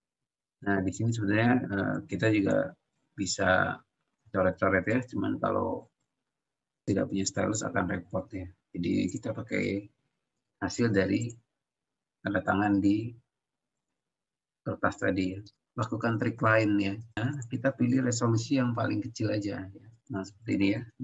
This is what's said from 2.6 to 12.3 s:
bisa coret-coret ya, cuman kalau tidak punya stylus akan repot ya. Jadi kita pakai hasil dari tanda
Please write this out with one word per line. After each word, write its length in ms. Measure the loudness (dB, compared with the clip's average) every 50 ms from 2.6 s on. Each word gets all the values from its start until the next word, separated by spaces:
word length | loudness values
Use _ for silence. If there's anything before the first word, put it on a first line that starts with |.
| 0 -2 -6 _ _ _ _ _ _ _ _
bisa 640 | -6 -4 -4 -2 0 2 2 4 4 2 0 -2 -6 -12 _ _ _ _ _ _ _ _ -4 0
coret-coret 520 | 2 2 2 2 2 2 4 4 4 4 2
ya, 100 | 2 0 0
cuman 320 | -2 -4 -4 -2 -2 -2
kalau 480 | -2 -2 0 0 0 0 -2 -4 -6 -8 -14 _ _ _ _ _ _ _ _ _ _ _ _ _ _ _ _ _ _ _
tidak 260 | 0 0 0 0 0 -2
punya 160 | -2 -2 -2
stylus 320 | 0 0 0 0 0 -2
akan 240 | -4 -2 -2 -2 -2 -2 -2
repot 320 | -6 -6 -6 -6 -6 -6 -6 -10
ya. 160 | -10 -10 -12 -14 _ _ _ -6
Jadi 320 | -4 -2 0 2 2 0 0 -2
kita 240 | -4 -6 -6 -6
pakai 480 | -8 -6 -4 -4 -2 -2 -2 -2 -4 -6 -8 _ _ _ _ _ _ _ _ _ _ _ _ _ _ -6
hasil 240 | -4 0 2 2 4
dari 400 | 4 4 4 4 2 0 0 -4 -8 -12 _ _ _ _ _ _ _ _ _ _ _ _ _ _ _ _ -6
tanda 160 | -2